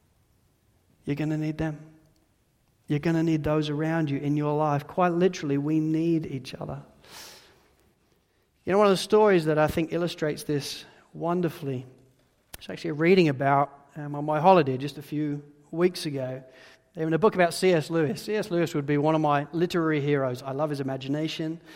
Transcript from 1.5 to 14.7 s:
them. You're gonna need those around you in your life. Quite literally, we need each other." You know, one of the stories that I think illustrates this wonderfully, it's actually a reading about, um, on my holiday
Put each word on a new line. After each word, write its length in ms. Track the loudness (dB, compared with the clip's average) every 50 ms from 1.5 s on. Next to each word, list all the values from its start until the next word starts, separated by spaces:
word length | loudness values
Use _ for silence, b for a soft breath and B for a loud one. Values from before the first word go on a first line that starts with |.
| -4 -4
them. 220 | -4 -4 -6 -8 -12 -20 -20 _ _ _ _ _ _ _ _ _ _ _ _ _ _ _ _ _ _ -4
You're 120 | -4 -2
gonna 240 | 0 0 0 2 2
need 220 | 2 0 0 0
those 240 | 0 0 0 0 -2
around 400 | -2 -2 -2 -2 0 0 0 0
you 80 | -2 -2
in 180 | -2 -2 0
your 180 | 0 0 0 0 0
life. 280 | 2 2 0 -2 -2 -4
Quite 260 | 0 2 2 2 2
literally, 440 | 2 2 2 0 0 -4 -2 -2 -2
we 220 | 0 0 0 2
need 460 | 2 2 0 0 2 2 0 0 -2
each 280 | -4 -8 -10 -10 -10 -12
other." 300 | -10 -10 -10 -10 -12 -14 -18 _ _ B B B B B B B B B B B B B B B B _ _ _ _ _ _ _ _ _ _ _ _ _ _ _ _ -4
You 80 | 0 2
know, 40 | 4
one 100 | 6 6
of 40 |
the 60 | 4 2
stories 480 | 2 4 4 6 6 6 6 4 4
that 120 | 2 2 2
I 100 | 2 2
think 260 | 2 0 -2 -2 -2
illustrates 500 | -2 -2 -4 -4 -4 -4 -4 -4 -4 -4
this 400 | -2 -2 -2 -2 -6 -10 -12 -14 b b b b b -12
wonderfully, 720 | -6 -4 -2 -2 0 -2 -2 -4 -6 -8 -6 -6 -6 -8 -12 -20 _ _ _ _ _ _ _ _ _ _ _ -20 -18
it's 120 | -14 -14
actually 200 | -12 -8 -6 -6
a 60 | -2
reading 340 | 2 4 6 6 6 6 4
about, 420 | 4 2 2 4 4 4 2 0 -4 -16 -20 _ -14
um, 200 | -14 -12 -10 -8
on 100 | -6 -4
my 160 | -2 0 4
holiday 340 | 6 6 6 6 6 2